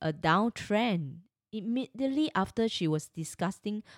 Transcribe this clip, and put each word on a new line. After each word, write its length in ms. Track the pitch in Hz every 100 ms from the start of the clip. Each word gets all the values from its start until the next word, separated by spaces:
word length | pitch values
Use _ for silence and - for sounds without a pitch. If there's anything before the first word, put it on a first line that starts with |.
a 120 | 160
downtrend 1040 | 156 160 170 233 - - 208 240 180 143 165 185 _ _
immediately 800 | 220 202 240 262 220 269 269 311
after 320 | - 190 - 226
she 220 | - 165
was 200 | 156 -
discussing 760 | - 160 - 175 - 208 214 -